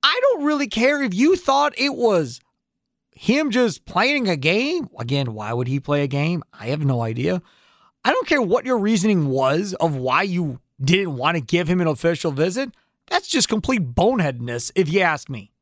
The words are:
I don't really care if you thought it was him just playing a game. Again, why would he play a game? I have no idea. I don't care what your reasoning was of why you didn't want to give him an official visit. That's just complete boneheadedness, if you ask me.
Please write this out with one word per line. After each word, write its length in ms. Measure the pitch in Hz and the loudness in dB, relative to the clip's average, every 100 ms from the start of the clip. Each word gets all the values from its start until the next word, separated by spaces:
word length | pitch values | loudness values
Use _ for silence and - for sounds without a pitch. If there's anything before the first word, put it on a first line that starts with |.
I 160 | 277 415 | 2 2
don't 220 | 539 440 | 2 2
really 240 | 294 294 269 | 0 0 -2
care 340 | - 254 294 | 0 2 2
if 120 | 269 | -2
you 200 | 180 285 | 2 4
thought 400 | 381 - 277 294 - | 4 2 0 0 0
it 180 | 277 | -4
was 460 | 269 233 185 139 120 _ _ _ _ _ _ _ | 0 2 2 0 -8 _ _ _ _ _ _ _
him 400 | _ - 269 302 | _ 0 2 2
just 340 | 220 240 165 - | 2 2 0 -6
playing 420 | 175 233 294 220 | -2 0 0 0
a 80 | 165 | 0
game. 520 | 147 196 269 349 247 - | 0 0 0 -4 -6 -10
Again, 360 | 117 139 131 | -4 -2 -2
why 180 | 107 107 | -6 -6
would 160 | 120 127 | -4 -2
he 120 | 139 | -4
play 220 | 131 147 | -2 -2
a 40 | 143 | 0
game? 360 | 139 151 175 - | -2 -2 -4 -8
I 140 | - 110 | -12 -6
have 180 | 147 | -2
no 160 | 143 123 | 0 0
idea. 420 | 113 113 147 185 - _ _ _ _ _ | -2 -2 -2 -2 -6 _ _ _ _ _
I 80 | 226 | -2
don't 160 | 466 - | 0 0
care 140 | 294 | 0
what 240 | 208 233 240 | 2 0 0
your 120 | 247 | 0
reasoning 500 | 202 220 202 190 147 | 2 2 2 2 2
was 460 | 131 131 151 202 | 2 2 0 -2
of 220 | 185 165 139 | -2 -2 0
why 260 | 127 139 | 0 0
you 380 | 196 180 160 123 _ _ | 0 -2 -2 -6 _ _
didn't 340 | 135 185 190 135 | 0 2 0 -2
want 200 | 139 170 | 0 0
to 40 | |
give 260 | 123 170 165 | 0 0 2
him 140 | 180 | 0
an 80 | 165 | 0
official 420 | 139 165 170 165 | 0 0 0 -2
visit. 400 | 139 170 190 269 - _ _ _ | 0 -2 -2 -8 -10 _ _ _
That's 180 | 349 - | -4 0
just 220 | 302 - | -2 0
complete 460 | 214 - 254 139 | -2 0 0 0
boneheadedness, 760 | 120 190 254 156 123 120 120 - | 2 2 2 0 -2 -6 -6 -4
if 180 | - 160 | -2 2
you 80 | 185 | 2
ask 280 | 180 151 - | 2 -2 -6
me. 220 | 127 101 _ | -12 -12 _